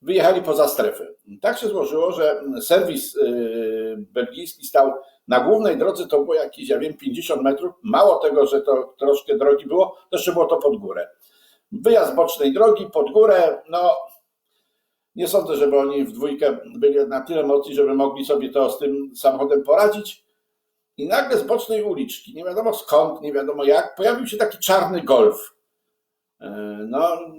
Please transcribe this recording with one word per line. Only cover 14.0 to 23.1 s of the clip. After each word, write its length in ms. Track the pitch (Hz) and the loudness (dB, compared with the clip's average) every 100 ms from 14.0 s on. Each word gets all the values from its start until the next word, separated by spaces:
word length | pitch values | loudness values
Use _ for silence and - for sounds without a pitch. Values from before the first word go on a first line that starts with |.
| - _ _ _ _ _ _ _ _ _ _ - | -2 _ _ _ _ _ _ _ _ _ _ -8
nie 120 | 175 | -2
sądzę, 280 | - 160 147 | -2 0 0
żeby 220 | 143 139 | 2 4
oni 280 | 139 143 127 | 2 -2 -4
w 60 | |
dwójkę 460 | 113 143 139 147 - - 120 | -4 -6 0 -2 -2 -10 0
byli 320 | 143 143 139 | 2 2 0
na 140 | 135 | -4
tyle 220 | 135 165 | -4 -2
mocni, 320 | 139 143 143 139 | 0 0 0 0
żeby 180 | 139 | 2
mogli 320 | 135 139 135 135 | 2 -2 -4 -2
sobie 240 | 143 131 | -2 0
to 200 | 143 131 | 0 0
z 100 | - | -2
tym 360 | 143 139 139 - | -4 -4 -8 0
samochodem 480 | 135 135 143 143 | 0 0 0 0
poradzić. 640 | 135 160 208 208 208 - _ _ _ _ _ _ _ - | 2 4 4 2 -8 -16 _ _ _ _ _ _ _ -10
I 100 | 143 | -2
nagle 300 | 233 277 226 | 0 0 -2
z 60 | |
bocznej 400 | - 233 - 220 | 0 -2 -2 -4
uliczki, 500 | 208 175 254 - - | -2 -4 -6 -10 -16
nie 100 | 151 | -12
wiadomo 300 | 180 185 214 | -8 -4 -2
skąd, 480 | - - 151 156 | -4 0 2 2